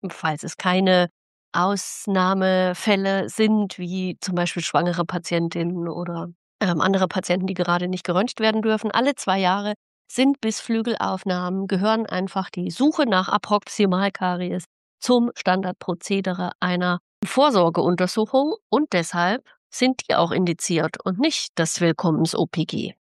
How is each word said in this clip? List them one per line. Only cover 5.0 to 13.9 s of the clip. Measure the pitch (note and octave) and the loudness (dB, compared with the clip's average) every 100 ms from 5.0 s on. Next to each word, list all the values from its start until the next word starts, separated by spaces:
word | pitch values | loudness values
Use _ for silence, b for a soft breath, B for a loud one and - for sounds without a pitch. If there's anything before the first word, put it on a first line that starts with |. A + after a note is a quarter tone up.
Patientinnen | E3+ F3+ E3+ E3+ E3+ E3+ E3+ F3+ E3+ | -2 -4 -2 -2 -2 -2 -4 -2 -4
oder, | E3 E3+ E3+ E3+ F3 _ _ | -6 -6 -8 -10 -14 _ _
ähm, | F#3+ E3+ | 0 2
andere | F#3+ G3 F#3 | 2 2 0
Patienten, | - - F3+ F#3 | -2 -2 -2 -2
die | |
gerade | F#3 F3 F3 F3+ | -2 0 0 0
nicht | F#3 | -4
geröntgt | - F3 A#3 - | -2 0 0 0
werden | A3 G#3+ | 0 2
dürfen, | A3 A3 G#3+ | 0 0 0
alle | G#3 B3+ | 0 0
zwei | C#4 - G3 | -2 0 2
Jahre | F#3 F#3+ G3+ G#3 _ _ _ | 2 0 -2 -8 _ _ _
sind | - C4+ C#4 | 0 2 2
Bissflügelaufnahmen, | A3 A3 - A3+ A3+ A3+ F#3+ F#3+ - F3+ F3+ F#3+ F#3+ | -2 -4 -2 -2 0 -2 -2 -2 -2 -2 -2 -4 -2
gehören | F#3+ G3+ A3 A3+ | 0 2 2 0
einfach | F3+ F#3+ - F#3 | -4 -4 -4 -6
die | - F3+ | -6 -8
Suche | E3+ C#4 D#4 C#4 | 0 0 2 2
nach | F#3 F#3+ | 2 2
Approximalkaries | G#3 - G#3 - - G3+ | -2 0 -2 -2 0 2